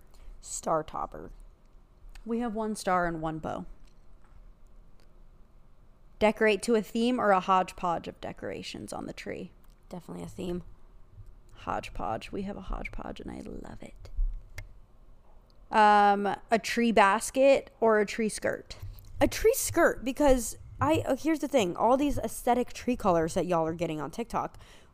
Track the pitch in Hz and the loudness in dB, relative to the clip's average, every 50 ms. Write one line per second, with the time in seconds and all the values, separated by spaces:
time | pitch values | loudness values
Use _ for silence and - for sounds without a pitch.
0 | - - - - - - - - - - - - - 185 165 156 156 - - 143 | -20 -20 -20 -18 -16 -16 -16 -16 -14 -12 -12 -8 -2 -2 -2 -2 -2 -4 -6 -8
1 | - - 78 78 82 - - - - - - _ - - - - - _ - _ | -8 -8 -10 -14 -14 -16 -16 -18 -20 -20 -20 _ -20 -20 -20 -20 -20 _ -20 _
2 | - - - - - 220 233 226 247 240 202 220 220 214 214 - - 196 180 180 | -20 -20 -18 -14 -8 -6 -4 -4 -4 -4 -4 -4 -4 -4 -6 -4 0 2 2 2
3 | 175 170 170 160 160 160 156 160 - - - - 180 - - - - - - - | 2 0 -2 -2 -4 -4 -6 -6 -6 -6 -8 -8 -10 -12 -14 -16 -18 -20 -20 -20
4 | - - - - - - - - - - - - - - - - - - - - | -20 -20 -20 -20 -20 -20 -20 -20 -20 -20 -20 -20 -20 -20 -20 -20 -20 -20 -20 -20
5 | - - - - - - - - - - - - - - - - - - - - | -20 -20 -20 -20 -20 -20 -20 -20 -20 -20 -20 -20 -20 -20 -20 -20 -20 -20 -20 -20
6 | - - - - 214 208 208 - 220 214 208 190 - - 240 214 202 - - 226 | -20 -20 -2 2 2 2 4 4 4 2 4 2 2 2 2 0 0 -2 -2 0
7 | 226 247 254 240 214 208 196 185 175 - 190 185 180 180 - - - 175 165 190 | 2 2 2 2 4 4 4 4 4 4 4 2 2 0 -4 -4 -2 -2 -2 -2
8 | 185 - - - - - 185 - - 104 - - 180 - - - - - - - | -4 -10 -12 -10 -12 -12 -10 -10 -10 -8 -8 -8 -10 -12 -12 -12 -12 -10 -10 -10
9 | - - - - - 202 - - 185 180 - - - - - _ - - - 175 | -10 -10 -12 -12 -10 -10 -10 -10 -10 -14 -16 -20 -20 -20 -20 _ -20 -16 -16 -16
10 | - - 175 175 170 165 - - 185 175 175 180 165 - - - - - - - | -14 -14 -12 -12 -12 -12 -12 -10 -8 -6 -6 -6 -8 -12 -18 -20 -20 -20 -20 -20
11 | - - - - - - - - - - - - - - 95 101 - - - - | -20 -20 -20 -20 -20 -18 -20 -20 -20 -20 -20 -12 -8 -6 -6 -6 -8 -8 -8 -6
12 | - - - 214 - - - 196 196 196 202 - 185 - - - - - - - | -6 -4 -6 -6 -8 -8 -8 -8 -8 -8 -10 -10 -8 -8 -8 -8 -8 -8 -10 -10
13 | - - - - - - 60 65 - - - - - - - - - - - - | -10 -10 -10 -10 -12 -12 -12 -12 -12 -12 -12 -12 -12 -12 -14 -14 -16 -16 -16 -16
14 | - - - - - - - - - - - - - - - - - _ - - | -16 -6 0 0 0 0 0 -4 -10 -14 -16 -16 -16 -16 -18 -20 -20 _ -20 -20
15 | - - - - - - - - - _ - - - - - 220 214 208 208 208 | -20 -20 -20 -20 -20 -20 -20 -20 -20 _ -20 -20 -12 0 4 6 8 8 8 8
16 | 208 202 202 202 202 196 - - - - 233 220 - - - 233 233 233 202 226 | 8 6 6 4 2 -2 -4 -4 -2 0 0 0 0 0 0 2 2 4 6 6
17 | 202 196 196 226 - - - 269 269 277 277 - - - - - 233 226 214 214 | 6 6 6 2 -2 -2 2 6 6 8 6 6 2 -4 -4 2 4 4 6 4
18 | 208 202 - - 220 208 - - - - - - - - - - - - - - | 2 0 -2 -2 -2 -2 -2 -2 -4 -4 -4 -4 -10 -16 -16 -14 -14 -14 -14 -14
19 | - - - - 285 - - - - 440 539 - - - - 330 330 233 - - | -16 -14 0 2 2 2 2 4 4 4 4 4 -2 0 4 4 4 4 4 0
20 | 214 262 269 - 294 277 262 254 220 - - - - - - - 262 285 320 - | -4 -6 0 4 4 6 6 4 2 -4 -10 -12 -16 -18 -6 -2 0 2 2 2
21 | - - 269 240 - 311 320 285 311 269 - 262 196 175 - - - 226 262 254 | 2 0 -2 0 0 -2 0 0 -2 0 2 2 2 2 0 2 4 4 4 4
22 | 294 285 247 - - 220 - - - 247 240 247 240 - - - - 240 254 - | 2 0 0 -2 -4 -4 -8 -4 0 0 2 2 0 -2 -6 -6 -4 -2 -2 0
23 | - 196 175 165 160 165 - 190 156 175 180 165 160 160 165 165 170 160 156 151 | 2 2 4 4 2 0 0 -2 0 0 0 0 0 0 -2 -4 -4 -4 -4 -6
24 | 143 139 - - 233 - - 151 127 165 - - - - - - - - | -8 -8 -6 -8 -8 -4 -4 -4 -4 -6 -10 -14 -20 -20 -20 -20 -20 -20